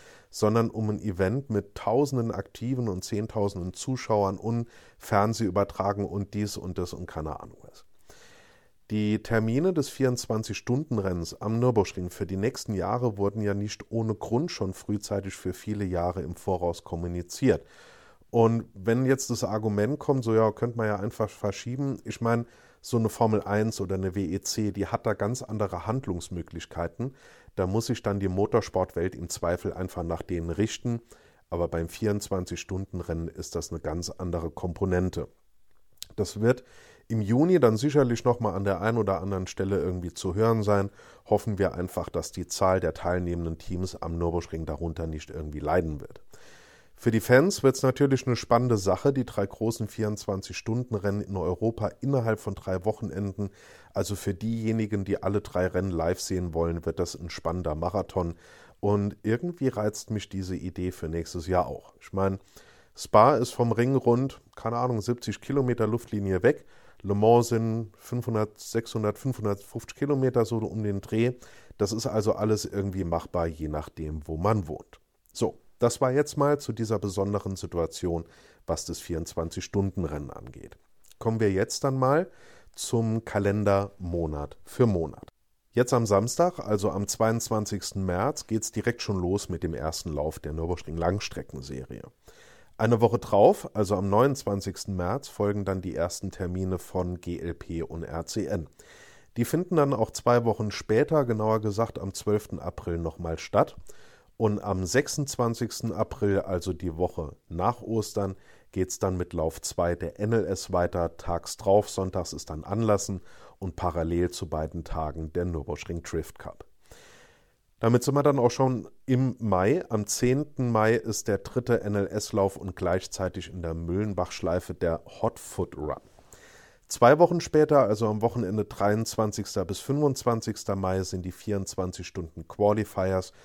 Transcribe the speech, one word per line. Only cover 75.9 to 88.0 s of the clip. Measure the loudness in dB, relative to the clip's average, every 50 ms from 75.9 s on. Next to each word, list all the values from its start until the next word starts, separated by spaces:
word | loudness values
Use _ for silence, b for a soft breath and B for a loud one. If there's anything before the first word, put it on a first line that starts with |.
| 2 2
war | 2 2 4
jetzt | 2 2 2 0 2
mal | 2 4 2 2
zu | 0 -4
dieser | -4 -4 -2 0 0 0
besonderen | 0 -2 -2 0 0 0 0 -2 -2 -4 -6 -6
Situation, | -8 -4 -2 -2 -2 -2 -2 -4 -2 -2 0 -2 -2 B B B B B B B B
was | -4 -4 -4 -4
das | -6 -8 -8
vierundzwanzig-Stunden-Rennen | -6 -6 -4 -4 -4 -4 -4 -4 -4 -4 -6 -8 -8 -2 -2 0 0 0 0 -2 -4 -4 -4 -6 -8 -10
angeht. | -12 -14 -16 -16 -16 -16 -18 -18 -20 -20 _ _ _ -20 -20 -20 -18 -6
Kommen | -2 -2 0 2
wir | 4 4
jetzt | 4 4 2 0 -2 -2 0
dann | 0 2 2
mal | 4 4 4 4 2 0 B B B B B B B B -14
zum | -12 -4 0 0 2 2 2 0 0 -2
Kalender | -2 0 2 2 4 2 4 4 4 4 4 2 0 -4 -8
Monat | -6 -4 -2 -2 -2 -2 -2 -4 -6 -8 -10 -14 -18
für | -10 2 4 4
Monat. | 4 4 2 0 -2 -6 -10 -16 -20 _ _ _ _ _ _ _ _
Jetzt | _ 2 2 4
am | 4 4 4
Samstag, | 6 6 4 4 4 2 2 2 2 2 -2
also | -2 0 0 2 2 0
am | 0 0 -2 -4
zweiundzwanzigsten | 0 2 2 2 2 2 0 -2 -2 -2 0 -2 -4 -6 -6 -6 -4 -2